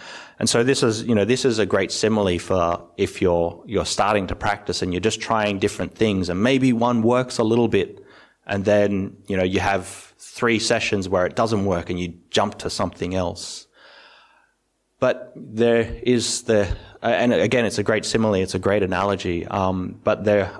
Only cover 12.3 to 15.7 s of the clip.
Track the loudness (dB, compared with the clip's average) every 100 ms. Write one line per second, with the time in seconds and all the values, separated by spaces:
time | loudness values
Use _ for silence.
12.3 | -2 -2 -4 -8 -4 -6 -4 -4 -2 -4
13.3 | -6 -12 -14 -18 _ -20 -20 -20 -20 _
14.3 | _ _ _ _ _ _ _ -2 -2 -8
15.3 | -18 -12 0 4